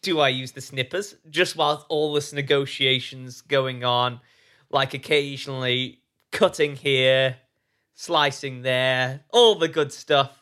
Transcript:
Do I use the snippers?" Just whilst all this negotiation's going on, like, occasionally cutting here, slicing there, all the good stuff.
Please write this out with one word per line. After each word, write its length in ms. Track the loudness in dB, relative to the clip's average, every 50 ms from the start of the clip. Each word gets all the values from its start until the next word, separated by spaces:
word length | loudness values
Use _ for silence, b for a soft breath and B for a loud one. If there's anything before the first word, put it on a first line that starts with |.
Do 180 | -2 -2 2 2
I 100 | 2 2
use 220 | 2 -2 -6 -10
the 100 | -12 -14
snippers?" 540 | -16 -12 -6 -6 -6 -4 -4 -8 -8 -8 -14 _ _ -8
Just 260 | 0 0 0 0 0
whilst 300 | 0 0 0 0 -2 -4 _
all 240 | -2 -2 -2 0 -2
this 200 | -2 -4 -4 -8
negotiation's 1080 | -8 0 0 2 0 0 -2 -2 0 2 2 2 2 -2 -8 -14 -14 -16 -16 -18 -20
going 420 | -8 _ 0 0 0 0 -6 -4 -2
on, 360 | 0 2 2 0 0 -2 -6 b b b b b b b b b b
like, 240 | -2 -2 0 0 -4
occasionally 1080 | -10 -4 0 0 0 0 0 -8 -10 -10 -10 -8 -4 -2 0 0 0 -2 -6 -10 _ _ _ _ _ _ _
cutting 440 | 0 2 2 2 2 2 -2 -2 -2
here, 640 | -4 -2 0 2 4 4 4 4 4 2 0 -2 -4 _ _ _ _ _ _ _ _ _ _ _
slicing 680 | -16 -8 -2 2 2 2 2 0 -4 -10 -10 -10 -6 -4
there, 600 | -2 0 0 2 0 0 0 -2 -2 -4 -10 _ _
all 260 | 4 6 6 6 6
the 120 | 4 0 0
good 240 | 0 -2 -2 -2 -4
stuff. 440 | -16 -2 2 2 2 2 0 -4 _